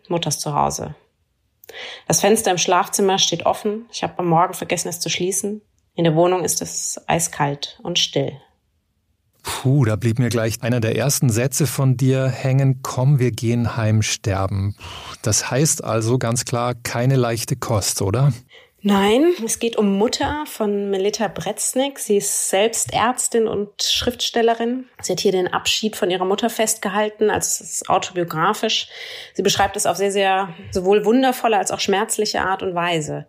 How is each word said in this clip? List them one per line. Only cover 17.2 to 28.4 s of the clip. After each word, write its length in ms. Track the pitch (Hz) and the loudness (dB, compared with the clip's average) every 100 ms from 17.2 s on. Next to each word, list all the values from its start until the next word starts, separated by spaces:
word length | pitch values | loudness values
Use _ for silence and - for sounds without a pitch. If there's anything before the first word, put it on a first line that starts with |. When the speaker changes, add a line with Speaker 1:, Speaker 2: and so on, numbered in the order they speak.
| 117 117 - 131 | 2 0 -4 -4
Speaker 2:
Kost, 440 | - 107 - - | 0 0 0 -2
oder? 320 | 101 113 143 113 - - - _ 202 | 0 2 2 0 -6 -20 -20 _ 2
Speaker 1:
Nein, 460 | 196 202 233 339 349 | 4 4 4 4 2
es 140 | 226 - | -2 -2
geht 180 | 233 220 | -2 0
um 200 | 202 196 | 2 2
Mutter 480 | 233 - 277 294 302 | 0 0 -2 -4 -6
von 440 | - 208 202 202 | -4 -2 -2 -2
Melita 380 | 196 202 208 202 | -2 -2 -2 -4
Breznik. 720 | - 196 220 - 254 277 269 | -4 -6 -4 -4 -2 -2 -4
Sie 200 | - 202 | 0 0
ist 320 | 196 - - | 0 -2 0
selbst 420 | 190 220 226 - | 2 2 0 -4
Ärztin 540 | - 226 262 - 233 220 | 0 0 0 -2 0 0
und 360 | 196 202 - | -2 -6 -4
Schriftstellerin. 1040 | - 208 - - - 240 226 226 233 254 254 - | -2 -2 -2 -4 -2 2 2 2 -2 -4 -8 -10
Sie 120 | - | -6
hat 80 | 175 | 0
hier 120 | 202 | 2
den 200 | 185 180 | 2 0
Abschied 440 | - - - 220 - | -2 -2 -2 -2 -2
von 140 | 190 | -2
ihrer 160 | 180 185 | 0 0
Mutter 240 | 202 233 | 0 -2
festgehalten, 800 | 233 214 - 208 202 214 214 208 | 0 -2 -2 -4 -2 -2 0 0
also 160 | 185 - | 2 -2
es 140 | - | -4
ist 280 | - - - | -6 -8 0
autobiografisch. 1000 | 185 - 175 170 156 | 0 0 -4 -4 0